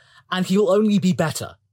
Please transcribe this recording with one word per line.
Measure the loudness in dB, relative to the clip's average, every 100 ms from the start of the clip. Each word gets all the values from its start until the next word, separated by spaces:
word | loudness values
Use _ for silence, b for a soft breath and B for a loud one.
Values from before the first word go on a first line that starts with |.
| b b b
and | -4 0
he | 0
will | 2
only | 2 2 2
be | 0
better. | 0 -2 -4 -12 -16 _